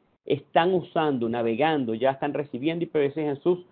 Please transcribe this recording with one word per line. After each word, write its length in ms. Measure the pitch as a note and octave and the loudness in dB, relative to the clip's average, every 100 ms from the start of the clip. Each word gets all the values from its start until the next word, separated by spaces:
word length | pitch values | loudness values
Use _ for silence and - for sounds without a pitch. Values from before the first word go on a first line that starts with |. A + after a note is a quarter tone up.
| _ _ - | _ _ -4
están 480 | C#3+ - F3 E3+ | -4 0 2 4
usando, 540 | F#3 - - D#3 C3 A#2 | 2 0 -2 0 0 0
navegando, 680 | A#2 A#2 A2+ D#3 D#3 A#2+ A2 | 0 0 2 2 2 0 0
ya 160 | B2+ | 0
están 220 | C3+ D3 | 0 -4
recibiendo 500 | C#3+ C#3+ A#2+ C#3+ E3 | -4 -6 -4 -4 -4
I 40 | E3 | -2
P 120 | D#3 | 0
v 120 | C#3 | 0
seis 140 | C#3 D3+ | 0 -4
en 100 | C#3 | -2
sus 280 | E3+ F3+ - | 0 0 -4